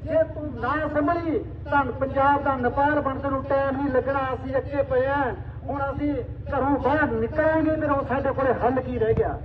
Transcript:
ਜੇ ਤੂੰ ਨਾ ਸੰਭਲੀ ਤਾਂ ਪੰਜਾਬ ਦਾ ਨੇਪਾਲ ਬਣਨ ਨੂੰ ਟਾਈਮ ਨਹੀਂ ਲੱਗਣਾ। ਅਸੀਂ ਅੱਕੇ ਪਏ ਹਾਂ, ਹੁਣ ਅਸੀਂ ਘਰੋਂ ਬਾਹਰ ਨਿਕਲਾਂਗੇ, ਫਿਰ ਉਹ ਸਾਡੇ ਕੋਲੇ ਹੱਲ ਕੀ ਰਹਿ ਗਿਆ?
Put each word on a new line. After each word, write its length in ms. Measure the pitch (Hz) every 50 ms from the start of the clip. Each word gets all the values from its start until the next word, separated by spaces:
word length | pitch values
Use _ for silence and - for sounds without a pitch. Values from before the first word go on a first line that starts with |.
| -
ਜੇ 200 | 311 - 320 320 320 -
ਤੂੰ 160 | - 294 302 -
ਨਾ 180 | - 233 247 285 302 311 294 302
ਸੰਭਲੀ 460 | 294 294 302 339 339 339 330 285 214 - - - - - -
ਤਾਂ 120 | 302 285 277 247 226 -
ਪੰਜਾਬ 440 | 269 269 - 269 269 285 285 277 285
ਦਾ 120 | 285 269
ਨੇਪਾਲ 440 | 254 247 247 - - 277 294 302 294
ਬਣਨ 320 | 277 269 262 269 - 277
ਨੂੰ 120 | 277 269 269
ਟਾਈਮ 340 | 277 277 277 277 277 262
ਨਹੀਂ 160 | 269 285 285 254
ਲੱਗਣਾ। 260 | 254 240 - 554 277 269 262 254
ਅਸੀਂ 220 | - - 262 262
ਅੱਕੇ 260 | 262 254 269 285 285 262
ਪਏ 220 | - 254 247 262
ਹਾਂ, 240 | 269 285 285 277 240 196 - - - - - -
ਹੁਣ 160 | - 262 285 277
ਅਸੀਂ 300 | 277 269 285 294 294 285 254 233 - - - - -
ਘਰੋਂ 280 | 285 277 254 277 285 254
ਬਾਹਰ 320 | 254 247 285 311 294 240
ਨਿਕਲਾਂਗੇ, 640 | 233 226 226 233 - 311 302 311 320 320 311 311 302
ਫਿਰ 160 | 233 302 285
ਉਹ 120 | 285 277 262
ਸਾਡੇ 260 | - 240 277 262 269
ਕੋਲੇ 220 | 254 262 269 262 226
ਹੱਲ 260 | 180 202 240 262 254
ਕੀ 160 | - - 254 240
ਰਹਿ 140 | 214 220 226
ਗਿਆ? 240 | 220 214 165 - - -